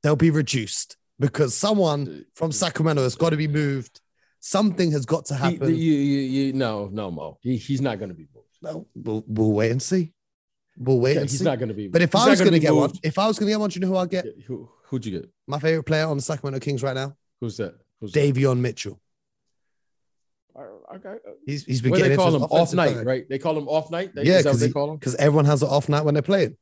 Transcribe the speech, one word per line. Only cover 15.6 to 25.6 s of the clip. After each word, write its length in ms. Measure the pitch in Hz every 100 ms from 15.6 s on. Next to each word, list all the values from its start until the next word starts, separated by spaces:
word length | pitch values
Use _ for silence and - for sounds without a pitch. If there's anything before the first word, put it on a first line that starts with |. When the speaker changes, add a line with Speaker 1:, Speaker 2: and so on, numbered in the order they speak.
| 156 160
Speaker 1:
player 220 | 147 156 160
on 100 | 143
the 60 |
Sacramento 400 | - 151 143 135
Kings 200 | 147 139
right 120 | 135
now? 220 | 131 139 143 _ _
Speaker 2:
Who's 160 | 117 101
that? 160 | 98 - _ _
Who's 120 | 107
that? 220 | 113 143
Speaker 1:
Davion 240 | 131 135 127
Mitchell. 420 | 123 107 104 95 _ _ _ _ _ _ _ _ _ _ _ _ _ _ _ -
Speaker 2:
I, 40 | 123 98 -
I 60 | 190
got, 160 | 196 214
uh, 20 | - - -
Speaker 1:
He's, 180 | 143
he's 160 | - 127
been 100 | 123
Speaker 2:
what 40 | 180
do 40 |
Speaker 1:
getting 120 | 143 143
Speaker 2:
they 60 |
call 40 | 180
Speaker 1:
into 20 | 151
Speaker 2:
him? 60 |
Speaker 1:
his 80 | -
Speaker 2:
Off 40 | 156 170
Speaker 1:
offensive 40 | 180
Speaker 2:
night, 180 | 156 127
Speaker 1:
bag. 80 | 113
Speaker 2:
right? 220 | 131 -
They 100 | 131
call 180 | 165 156
him 100 | 139
off 220 | 156 156
night? 240 | 170 190
They, 100 | 143
Speaker 1:
Yeah, 140 | 143 185
Speaker 2:
is 60 |
that 60 | 143
what 20 |
Speaker 1:
'cause 60 | 123
Speaker 2:
they 60 | 123
Speaker 1:
he, 40 |
Speaker 2:
call 200 | 135 147
him? 60 | 156
Speaker 1:
'cause 160 | 131 127
everyone 300 | 147 151 143
has 160 | 143